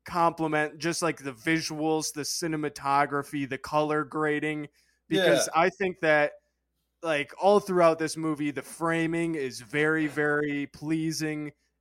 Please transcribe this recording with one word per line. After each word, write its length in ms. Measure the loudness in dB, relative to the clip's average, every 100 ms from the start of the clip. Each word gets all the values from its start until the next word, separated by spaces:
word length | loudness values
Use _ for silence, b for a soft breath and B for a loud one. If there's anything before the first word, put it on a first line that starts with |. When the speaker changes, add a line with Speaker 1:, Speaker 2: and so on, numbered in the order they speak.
| -6
Speaker 1:
compliment 720 | 2 2 2 -2 0 -2 -4
just, 240 | -4 -2
like, 200 | -2 -4
the 120 | -8
visuals, 800 | -6 -2 -2 -2 -4 -2 -2 -2
the 80 | -8
cinematography, 1300 | -8 -6 -4 -4 -4 -4 0 2 2 0 -4 -6 -6
the 80 | -8
color 480 | -2 0 0 0 -2
grading, 640 | -2 -2 -2 -2 -6 -10 _ _ _ -4
because 380 | 2 4 4 2
Speaker 2:
Yeah. 80 | 2
Speaker 1:
I 80 | 2
think 300 | 2 -4 0
that, 320 | 4 4 2 -2 _ _ _ _ _ _
like, 320 | -2 -2 -2 2
all 180 | 4 6
throughout 400 | 4 4 6 4
this 160 | -2 -2
movie, 360 | -4 -2 -4
the 100 | -4
framing 760 | -8 -4 -2 0 0 0 -2 -2
is 240 | -6 -8
very, 480 | -6 0 2 2 0
very 600 | 0 0 0 -2 -4 -8
pleasing, 840 | -8 -4 -2 -2 -4 -6 -6 -10 -14 _ _